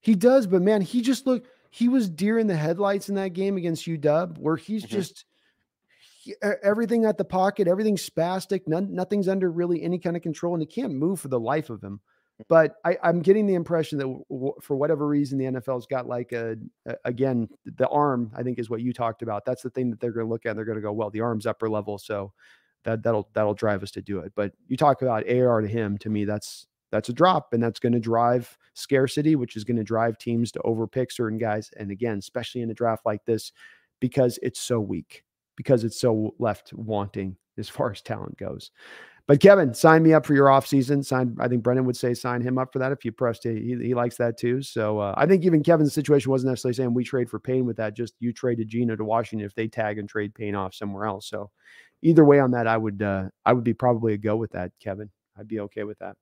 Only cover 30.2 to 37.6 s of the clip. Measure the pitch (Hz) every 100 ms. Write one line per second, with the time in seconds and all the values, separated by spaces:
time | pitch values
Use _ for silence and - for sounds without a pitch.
30.2 | - 117 117 - - 113 113 - 127 -
31.2 | 117 110 110 107 107 - 104 98 117 104
32.2 | - - 117 127 117 107 117 110 - 107
33.2 | - 110 - _ - _ _ _ 127 131
34.2 | 127 117 127 - - 120 101 95 73 -
35.2 | _ _ _ _ - 127 113 - 127 110
36.2 | 107 - 117 104 - - 110 104 98 104
37.2 | 95 92 _ -